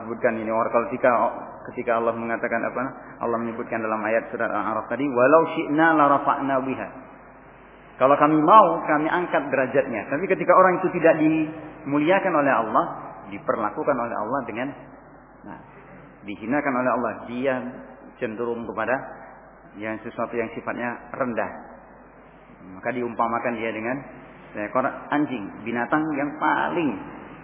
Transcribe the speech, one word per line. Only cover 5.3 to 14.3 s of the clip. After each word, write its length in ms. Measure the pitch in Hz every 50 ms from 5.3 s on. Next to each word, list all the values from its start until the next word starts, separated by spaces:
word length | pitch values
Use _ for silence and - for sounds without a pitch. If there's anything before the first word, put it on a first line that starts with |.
| 151 165 165 - - -
syi'na 400 | - - 143 156 160 165 156 156
la 80 | 143
rafa'na 480 | 143 143 139 - 147 - - 143 135 139 131
biha." 260 | 131 131 127 107 101 92 - - - - - - - - - - - - - - - - - - - - - -
Kalau 200 | 127 135 143 143
kami 200 | 147 151 156 156
mau, 400 | 151 170 208 220 202 170 165 170
kami 240 | 160 - 156 147 156
angkat 400 | 151 - 175 175 170 - 160 139
derajatnya. 640 | 139 135 131 131 123 127 143 131 135 117 104 95 -
Tapi 140 | 139 151 190
ketika 240 | 185 190 156 170 165 175 180
orang 240 | 185 185 175 165
itu 60 | - 165 - 175
tidak 240 | 156 165 147 151
dimuliakan 1120 | 156 156 156 156 156 151 - - - - - - - 139 143 147 151 160 190 196 190 190 165
oleh 160 | 147 143 139
Allah, 340 | 123 110 113 107 113 143 170 - - - - - - - - 101
diperlakukan 640 | 101 98 - - 117 113 107 104 - 151 151 147 139
oleh 220 | 123 120 117 101
Allah 240 | 98 107 110